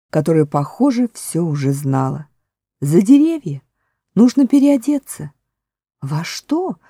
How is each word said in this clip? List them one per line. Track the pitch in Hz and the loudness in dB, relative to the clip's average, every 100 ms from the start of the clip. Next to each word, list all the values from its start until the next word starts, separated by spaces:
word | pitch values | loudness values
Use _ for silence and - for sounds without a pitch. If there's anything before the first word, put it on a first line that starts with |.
| _ | _
которая, | 156 151 160 147 | -4 0 2 0
похоже, | 147 143 - 277 240 247 | -2 -4 -2 0 0 -2
все | - - 165 | -6 -8 -4
уже | 170 147 139 | -4 -2 -2
знала. — | 139 143 131 131 139 151 _ _ _ _ - | -2 -2 -2 -2 -6 -12 _ _ _ _ -8
За | 143 165 | 0 2
деревья. | 196 277 311 330 170 143 _ _ _ _ _ | 6 4 4 -2 -6 -10 _ _ _ _ _
Нужно | - 240 - 269 | 2 2 4 2
переодеться». | 285 277 277 226 285 - - 151 - _ _ _ _ _ _ | 4 4 2 0 -4 -4 -14 -14 -16 _ _ _ _ _ _
«Во | 135 151 175 | -8 -6 -6
что?» — | - - 302 370 - | -10 -6 -4 -4 -8